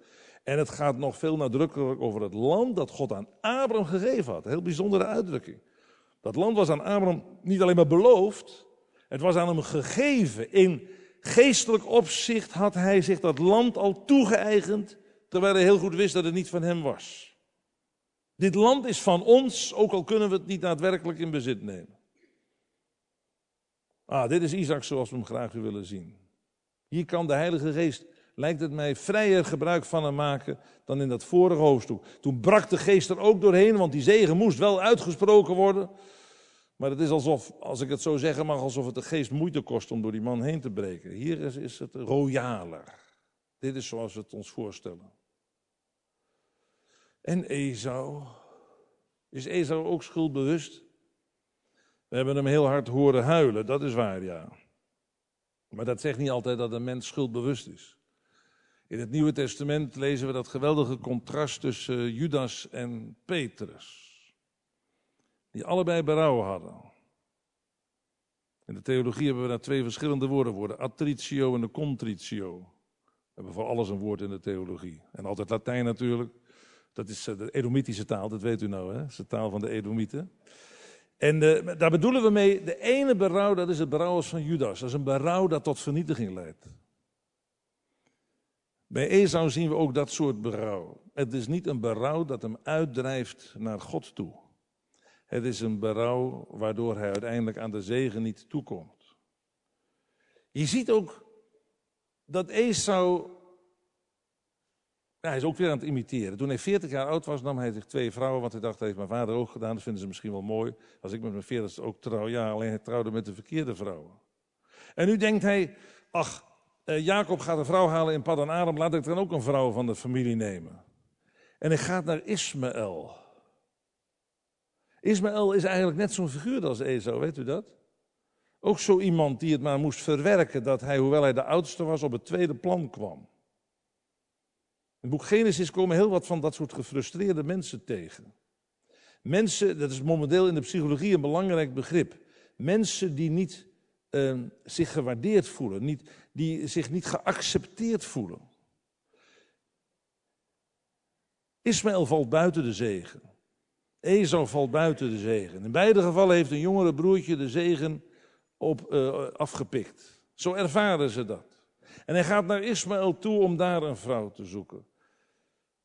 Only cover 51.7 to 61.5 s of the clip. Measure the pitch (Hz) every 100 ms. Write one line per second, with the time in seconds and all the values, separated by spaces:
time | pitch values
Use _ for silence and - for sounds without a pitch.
51.7 | _ _ _ - 123 131 139 139 151 139
52.7 | 139 120 127 143 127 123 165 139 107 110
53.7 | 139 143 117 110 95 92 85 78 - _
54.7 | _ _ _ _ _ _ _ _ _ _
55.7 | 101 117 117 151 123 139 123 123 120 120
56.7 | 117 123 127 - - 127 120 123 123 -
57.7 | - - _ _ _ _ _ _ _ _
58.7 | _ - 113 113 151 151 147 131 - 143
59.7 | 151 143 127 139 139 135 127 120 135 143
60.7 | 151 120 127 123 123 - 143 147